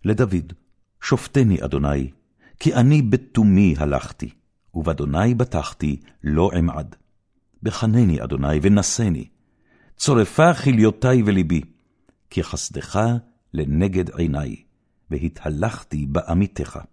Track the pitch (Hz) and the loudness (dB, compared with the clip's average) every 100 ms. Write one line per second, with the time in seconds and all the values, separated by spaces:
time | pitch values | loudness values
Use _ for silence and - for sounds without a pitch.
0 | - 107 120 90 80 - _ _ _ _ | -2 0 0 -2 -6 -18 _ _ _ _
1 | - 131 - 139 117 87 69 69 71 71 | -4 -4 0 0 2 2 -2 -2 -2 -2
2 | 65 _ _ _ _ - 160 123 123 151 | -4 _ _ _ _ -4 -2 4 4 4
3 | 117 98 - - 104 95 98 73 76 67 | 4 0 0 2 4 6 4 2 -2 -4
4 | - - 58 _ _ _ _ 82 80 71 | -6 -14 -16 _ _ _ _ -6 -4 -4
5 | 71 73 110 120 127 80 - - 76 71 | -2 0 0 0 -2 -2 -6 -6 -6 -6
6 | - _ 73 76 90 87 85 76 71 - | -10 _ -2 2 2 2 -2 -2 -12 -16
7 | _ _ _ _ _ _ - - 113 113 | _ _ _ _ _ _ -8 -2 0 2
8 | 107 73 60 65 69 76 90 101 95 - | 2 0 -4 -4 -2 0 2 2 0 -2
9 | 110 73 55 _ _ _ _ _ _ _ | -2 -4 -8 _ _ _ _ _ _ _
10 | - 123 104 - 165 151 135 117 110 - | 2 2 2 4 2 4 2 4 4 4
11 | 123 127 107 95 80 82 - _ _ _ | 2 2 2 0 0 -2 -4 _ _ _
12 | _ _ _ - - - - - - 101 | _ _ _ -8 -6 -8 -10 -12 -6 -2
13 | 113 120 - _ _ 82 69 76 98 92 | 0 -2 -6 _ _ -6 -2 0 0 0
14 | 87 - 82 69 69 53 _ _ _ _ | -4 -4 -2 -2 -6 -12 _ _ _ _
15 | _ 71 73 - 78 76 107 - - 76 | _ -6 -6 -8 -8 -4 -6 -6 -10 -8
16 | 69 73 - 87 98 - 73 - - | -4 -6 -2 -2 -2 -4 -12 -12 -20